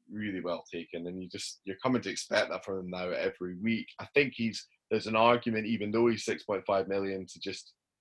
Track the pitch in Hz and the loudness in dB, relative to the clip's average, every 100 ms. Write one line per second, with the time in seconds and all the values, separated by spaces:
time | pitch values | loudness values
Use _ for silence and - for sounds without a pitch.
0 | - 104 104 95 87 85 - 85 82 85 | -12 -6 -4 -4 -2 -4 -6 -10 -8 -8
1 | 87 92 92 - - - 98 95 127 123 | -8 -8 -10 -10 -10 -10 -12 -4 0 0
2 | 98 - - 104 90 92 - 95 90 90 | 0 -6 0 2 2 -2 -6 -6 -6 -4
3 | 90 65 95 - 90 90 110 113 - - | -4 -2 -2 -4 -8 -4 0 0 -4 -12
4 | 98 143 135 - 113 101 - _ - 110 | 0 2 2 2 -2 -4 -12 _ -2 -2
5 | 101 110 117 120 117 110 107 110 104 113 | 2 6 6 6 4 0 0 -2 2 4
6 | 117 110 - 101 - 95 - 98 95 98 | 6 4 0 -2 0 -2 2 2 2 0
7 | 98 95 92 - 98 90 - _ _ _ | 0 -4 -8 -10 -8 -8 -12 _ _ _